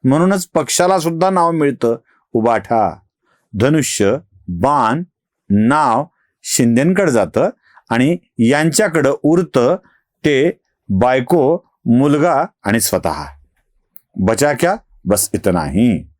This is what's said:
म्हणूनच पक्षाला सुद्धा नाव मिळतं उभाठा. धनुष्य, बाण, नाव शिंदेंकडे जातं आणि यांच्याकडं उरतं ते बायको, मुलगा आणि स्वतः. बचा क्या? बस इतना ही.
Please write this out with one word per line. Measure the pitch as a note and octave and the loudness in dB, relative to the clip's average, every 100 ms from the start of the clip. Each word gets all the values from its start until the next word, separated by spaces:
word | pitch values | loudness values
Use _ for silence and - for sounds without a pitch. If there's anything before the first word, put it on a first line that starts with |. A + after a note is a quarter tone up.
म्हणूनच | C3 C#3+ F3+ F#3+ - | 0 2 2 0 -2
पक्षाला | E3 C3 - F3+ F#3+ | -4 -2 0 2 2
सुद्धा | D#3+ E3 F#3 | -2 -2 0
नाव | F#3 E3+ | 2 0
मिळतं | E3 C#3+ B2+ A#2 A2+ _ _ _ | 0 -2 0 -2 -4 _ _ _
उभाठा. | A2+ A2+ A2+ G2 A#2 G2 D#2 _ _ _ _ _ G2+ | -2 0 -2 0 0 0 -4 _ _ _ _ _ -2
धनुष्य, | B2+ D#3 B2+ - G2+ C3+ - _ - | 0 0 -2 0 0 0 -6 _ -12
बाण, | F2 C3 C#3+ A2+ C3+ F3+ _ _ _ _ | -2 0 2 0 -2 -6 _ _ _ _
नाव | G2+ A2 G#3+ G3+ A2+ D#3+ _ _ _ | 0 2 2 2 0 -4 _ _ _
शिंदेंकडे | - - A#2+ A#2 D3+ F#3+ F#3 | -8 -2 2 2 2 0 0
जातं | A#2 F2+ - F3 - _ _ _ | 0 0 -2 -2 -4 _ _ _
आणि | A2+ C3+ F3 _ - | 0 0 -2 _ -2
यांच्याकडं | A2+ C#3+ D#3+ D3 G#3 D#3 C3+ C#3 | 0 2 0 0 0 0 0 0
उरतं | D3 E3+ E3 C3+ A#2+ F3+ _ _ _ _ | 0 0 0 0 0 0 _ _ _ _
ते | D#3 C3+ D#3+ - _ _ - | 0 2 0 -2 _ _ -6
बायको, | G2 B2 C3 B2 E3+ C3+ F3 _ _ - | 0 2 0 0 0 2 0 _ _ 0
मुलगा | A#2+ C#3+ D3 E3+ C#3+ E3 _ | 2 2 2 2 0 -2 _
आणि | G2+ A2 | -2 -2
स्वतः. | - F#2 E2 D2+ D2 - _ _ _ _ _ _ _ - | 0 -2 -4 -6 -12 -18 _ _ _ _ _ _ _ -4
बचा | F#2+ A2+ D3 | -2 0 0
क्या? | C#3 E3+ G#3+ _ _ | 0 -2 -2 _ _
बस | F2+ G2+ - | -4 -2 -2
इतना | G2+ G2 F2 | -4 -2 -2
ही. | D2 F#2 A#2+ E2+ - | -2 0 0 0 -8